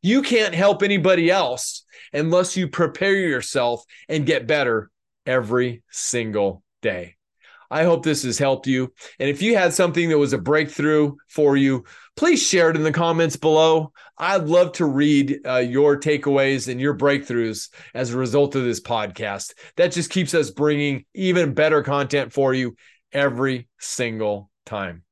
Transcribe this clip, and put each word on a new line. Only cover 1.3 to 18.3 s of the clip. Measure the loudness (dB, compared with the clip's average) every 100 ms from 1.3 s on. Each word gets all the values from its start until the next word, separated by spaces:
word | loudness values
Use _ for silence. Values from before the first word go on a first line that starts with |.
else | 2 0 -4 -8 -12 _ -20 -8
unless | -4 2 2 2 -2
you | -4
prepare | -2 -2 0 0 0
yourself | 0 -4 -2 -2 -2 -4 _ -20 -6
and | -2 0
get | 0 0
better | 0 2 -2 -4 _ _ _ -2
every | -2 0 0 0 -6 _
single | -10 -6 -4 -4 -2 -2 -4 _ _
day. | -6 -6 -12 _ _ _ _ -20 _
I | 0
hope | 2 2
this | 0 -2
has | -4 -2
helped | 0 0 -2
you. | -2 -4 _ -20 -6
And | -4
if | -2
you | 0 2
had | 2
something | 2 0 2 2
that | 2
was | 2
a | -2
breakthrough | 0 0 0 -2 2 2 2 -4 _
for | 0 2 4
you, | 2 0 -8 -20 -20 -2
please | 2 2 2
share | 4 2
it | 2
in |
the | -2
comments | 0 0 0 0 0
below. | 2 4 4 4 0 _ -20 -6
I'd | -2 0
love | 2 4 4
to | 0 0
read, | 2 4 4 2 -4 -2
uh, | 0
your | 0 2 4 2
takeaways | 0 0 2 2 2 0 -4
and | -4
your | -2 0
breakthroughs | 0 0 -2 -2 -2 -6 -14 -20 -14
as | -8 -6
a | -4
result | 0